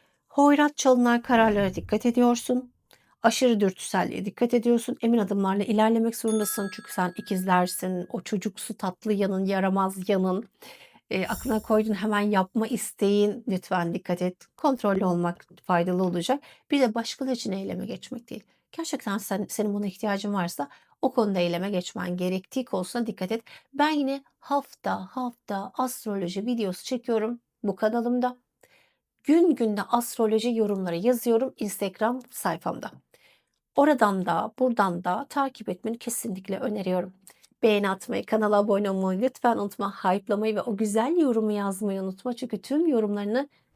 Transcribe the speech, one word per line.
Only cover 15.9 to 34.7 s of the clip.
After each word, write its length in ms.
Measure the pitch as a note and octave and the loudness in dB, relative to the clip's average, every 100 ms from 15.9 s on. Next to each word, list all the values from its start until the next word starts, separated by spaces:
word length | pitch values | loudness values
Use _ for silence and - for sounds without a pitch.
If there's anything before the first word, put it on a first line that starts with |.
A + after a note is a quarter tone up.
| F3+ | 0
olacak. 400 | F#3 F3+ E3 C#4+ - - _ | 0 0 0 -2 -4 -20 _
Bir 80 | C#4+ | 2
de 140 | B3 | 2
başkaları 400 | A3+ A3+ - C4 | 0 -6 -6 -4
için 180 | A#3+ - | -4 -4
eyleme 340 | F#3+ F#3+ F3+ G3 | -6 -6 -8 -8
geçmek 440 | F#3+ - A#3 - | -10 -12 -14 -12
değil. 140 | G#3+ - _ _ | -14 -16 _ _
Gerçekten 460 | - E4 C#4 G#3+ G3 | -10 -8 -6 -4 -6
sen, 280 | - G3 F#3+ | -4 -6 -4
senin 240 | - G#3 | -4 -2
buna 140 | G3+ G3+ | -2 -4
ihtiyacın 460 | - G#3+ G3 G#3 | -4 -4 -2 -2
varsa 360 | G3+ F3 - C#4+ - _ _ | -2 -4 -6 -10 -12 _ _
o 120 | B3+ | 0
konuda 260 | B3+ G#3 F#3 | 2 2 2
eyleme 300 | F3 E3+ G3 | 0 0 -2
geçmen 480 | F#3 - F#3+ F3+ F3+ | -4 -4 -6 -6 -2
gerektiği 480 | F3+ F#3 - C4 B3 | -2 -4 -6 -6 -4
konusuna 420 | F#3+ F3+ A#3+ A3+ | -4 -4 -4 -6
dikkat 240 | - F#3 | -6 -6
et. 120 | A3+ - - _ | -6 -8 -20 _
Ben 160 | C#4 D4+ | 0 0
yine 320 | D4 C4+ C#4 - _ | 2 -2 -4 -10 _
hafta 680 | - C#4 C#4 - G3 G3 F#3 | -4 -4 -4 -8 -6 -6 -6
hafta 600 | C4 B3 - - G3 G3 | -6 -8 -8 -8 -6 -6
astroloji 720 | - B3+ - A3 G3 F3+ F#3+ A3+ | -4 -4 -4 -6 -4 -4 -4 -2
videosu 380 | A#3 G3 F#3 | -2 -2 -4
çekiyorum 560 | - B3 B3 A3 A3 A#3+ _ _ | -6 -6 0 0 0 -4 _ _
bu 120 | G3+ F#3 | -4 -2
kanalımda. 600 | G#3+ A#3+ A#3 B3 B3 B3 _ _ _ _ _ _ _ _ | 0 0 0 0 0 -4 _ _ _ _ _ _ _ _
Gün 320 | - E4 E4+ A#3+ | 2 6 6 4
günde 260 | A3 G#3 | 0 -2
astroloji 760 | F#3+ A#3+ A#3+ - A3 A3 A#3+ A3+ | 0 0 0 0 2 2 2 0
yorumları 400 | G#3 G3 F3+ E3+ | 0 0 -2 0
yazıyorum 580 | A#3 B3 A#3+ A3+ C4 - | 2 2 2 2 0 -4
Instagram 640 | G#3 - G3 - A3 B3+ - | -8 -4 -6 -2 -2 -2 -8
sayfamda. 600 | - F#3+ D#3+ F3 - - - _ _ _ _ _ _ _ - | -6 -4 -4 -6 -6 -10 -14 _ _ _ _ _ _ _ 4
Oradan 500 | D4 C4+ G#3 F#3+ F3+ | 4 6 4 2 0
da 280 | E3 G#3+ - | 0 -2 0
buradan 440 | B3+ | 0